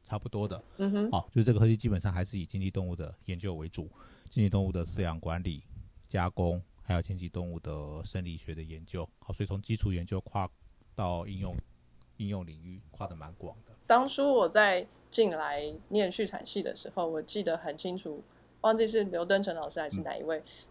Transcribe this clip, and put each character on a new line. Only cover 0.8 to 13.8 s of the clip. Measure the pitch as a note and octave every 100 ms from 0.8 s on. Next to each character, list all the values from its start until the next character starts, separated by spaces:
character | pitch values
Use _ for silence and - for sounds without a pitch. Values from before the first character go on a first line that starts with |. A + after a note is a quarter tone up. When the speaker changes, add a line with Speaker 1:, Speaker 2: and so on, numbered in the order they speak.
| G3
Speaker 2:
哼。 | G3+ A3
Speaker 1:
好， | G3+ -
就 | A#2+
是 |
这 | A2
个 | G#2
科 | A2+
系 | A2
基 | A#2+
本 | F#2+
上 | G2+
还 | F2+
是 | F2+ G2
以 | D#2+
经 | F#2+
济 | F#2+
动 | F#2+ F2+
物 | E2
的 | D#2 - -
研 | F2
究 | F#2+ D#2
为 | E2
主， | - D#2 - - - -
经 | -
济 | G2+
动 | G2
物 | F#2+
的 | F2+ E2
饲 | G#2
养 | E2+ D#2+
管 | E2 E2+
理、 | F2+ D2 - - - - -
加 | G2 F2+
工， | - F2 F2 - -
还 | -
有 | F2+
经 | - F#2
济 | F2
动 | F2+ F2
物 | E2
的 | D2+ D2+ D2 D2+ -
生 | F#2
理 | F2 E2
学 | -
的 | D#2+
研 | D#2 D#2+ E2
究。 | F2+ D#2+ _
好， | -
所 | G#2
以 | G2+
从 | G2
基 | - A2
础 | G2+
研 | F2 F2+
究 | F#2+
跨 | - G2+ F2+ - - - -
到 | - F#2 E2+ G2+
应 | F#2+
用， | F#2 F2 - - _ - - -
应 | G2+
用 | G2 E2+
领 | D#2+
域 | F2 F#2+ -
跨 | - F#2+
得 | D#2+
蛮 | D2+
广 | F#2 E2+ A2 -
的。 | -